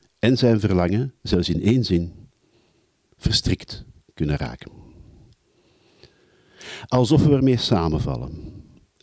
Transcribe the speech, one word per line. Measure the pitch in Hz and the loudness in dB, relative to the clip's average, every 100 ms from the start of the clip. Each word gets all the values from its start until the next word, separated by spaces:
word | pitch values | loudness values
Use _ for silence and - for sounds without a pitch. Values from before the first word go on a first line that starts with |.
| _ - | _ -4
en | 117 127 | 0 2
zijn | 123 110 | 2 2
verlangen, | 98 92 87 104 135 - | 2 2 2 0 -4 -8
zelfs | - 90 87 | -2 -2 0
in | 80 | 0
één | 101 127 | 2 2
zin, | 110 87 85 - - _ _ _ _ _ _ _ _ _ | 2 -2 -2 -10 -20 _ _ _ _ _ _ _ _ _
verstrikt | - 107 - 92 - - - - _ | -2 -2 -2 -4 -6 -18 -18 -20 _
kunnen | - 76 73 | -6 -4 -2
raken. | - 60 - - - - - - - _ _ _ _ _ _ _ - _ _ _ _ _ - - - | -6 -10 -18 -20 -20 -20 -20 -20 -20 _ _ _ _ _ _ _ -20 _ _ _ _ _ -18 -18 -4
Alsof | 127 117 151 | 0 4 4
we | 156 | 4
ermee | 139 135 120 | 4 4 2
samenvallen | - 104 82 78 71 62 62 - - - - - _ _ | 2 2 2 0 -2 -6 -8 -14 -16 -20 -20 -20 _ _